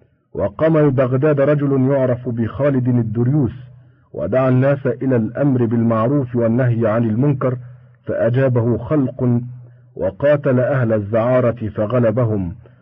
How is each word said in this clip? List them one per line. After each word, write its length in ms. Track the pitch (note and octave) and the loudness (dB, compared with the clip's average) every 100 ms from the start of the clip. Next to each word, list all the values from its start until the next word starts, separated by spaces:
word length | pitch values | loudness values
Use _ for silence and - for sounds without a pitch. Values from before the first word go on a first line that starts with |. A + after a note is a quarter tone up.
| _ _ _ - | _ _ _ -6
وقام 540 | F#2+ - D#3+ D#3 D3 | -6 -2 2 4 2
ببغداد 520 | C3 B2+ C3 D3+ C#3+ | 2 0 2 2 2
رجل 500 | C#3 D3 C#3+ C#3 C3 | 2 2 0 2 2
يعرف 380 | C#3 B2+ B2 B2+ | 2 0 -2 -4
بخالد 580 | A#2 A2 - C#3+ D3+ B2+ | -4 -4 -2 0 0 0
الدريوس، 680 | C3 G#2+ G#2+ A#2+ D3+ A#2+ - - - - _ _ | 0 0 -2 0 0 0 -4 -18 -20 -20 _ _
ودعا 360 | - E2+ B2+ C3 | -8 -2 0 2
الناس 380 | B2+ C3+ C#3 C3 | 2 2 0 -2
إلى 280 | A2+ C3+ B2 | -2 0 0
الأمر 500 | A2 A#2+ C#3+ B2 A#2 | -2 -2 0 2 0
بالمعروف 680 | A#2 A2+ A2 A#2 C#3+ B2+ A#2+ | 0 0 2 0 0 -2 -2
والنهي 520 | A2+ A#2 B2 A2+ A2 | 0 2 0 0 0
عن 160 | A2 | 0
المنكر، 540 | A#2 G#2+ D3 C#3+ C3 B2 - - - _ - | 0 0 0 0 -2 -4 -10 -20 -20 _ -6
فأجابه 720 | - A2+ B2 C3+ B2 A#2 A2 | -2 0 2 2 2 0 -2
خلق، 640 | - D#3 B2+ - B2 A#2+ A#2+ - - - - - | 0 -2 -2 -2 0 0 -2 -14 -20 -20 -20 -6
وقاتل 640 | F#2+ F#2+ C#3+ D3 D3 B2+ | -6 0 2 2 2 0
أهل 340 | B2 C#3 A2+ | 2 0 0
الزعارة 760 | A2 G2+ A2 A#2+ B2+ A#2+ A#2+ G#2+ A2 | 0 0 0 2 2 2 -2 -6 -4
فغلبهم، 800 | G#2+ G#2+ A#2 G#2+ A2+ G#2 F2 - - - | -2 0 0 2 0 -2 -4 -8 -18 -20